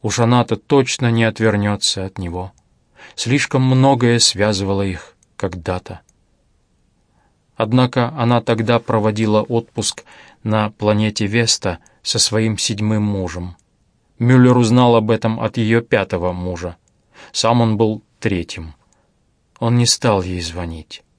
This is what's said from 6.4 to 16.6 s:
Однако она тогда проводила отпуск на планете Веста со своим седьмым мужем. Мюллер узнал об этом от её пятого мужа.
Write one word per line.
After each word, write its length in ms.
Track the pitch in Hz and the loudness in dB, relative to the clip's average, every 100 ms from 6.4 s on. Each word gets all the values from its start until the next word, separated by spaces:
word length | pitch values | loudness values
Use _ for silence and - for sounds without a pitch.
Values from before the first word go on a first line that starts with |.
| _ _ _ _ _ _ _ _ _ _ _ _ | _ _ _ _ _ _ _ _ _ _ _ _
Однако 560 | 110 123 127 127 120 143 | 0 2 2 0 -4 -2
она 220 | 120 120 | 0 0
тогда 400 | 113 113 110 120 | 0 -2 0 0
проводила 600 | - 110 107 107 110 107 | 0 0 0 0 0 0
отпуск 600 | 104 117 117 - 107 - - - - _ | 0 -4 -4 -8 -6 -8 -20 -20 -20 _
на 280 | 107 107 104 | -2 0 -2
планете 560 | - 107 107 107 104 104 | -2 0 2 0 -2 -2
Веста 520 | 113 113 - 98 85 _ _ | 0 0 -2 -4 -6 _ _
со 160 | - 113 | -8 -2
своим 400 | - 107 113 104 | 0 0 0 -2
седьмым 460 | - 104 107 110 | -4 -4 -2 0
мужем. 520 | 104 101 90 87 90 87 _ _ _ _ _ _ | 0 -2 -6 -8 -12 -14 _ _ _ _ _ _
Мюллер 380 | 120 127 123 123 | 4 6 6 6
узнал 400 | 117 123 123 117 | 4 4 6 4
об 160 | 107 | 2
этом 260 | 110 113 110 | 0 0 -2
от 180 | 110 123 | -4 -2
её 240 | 110 117 | 0 0
пятого 520 | 117 113 95 92 90 | 2 -2 0 -2 -4
мужа. 440 | 90 90 87 | -4 -8 -8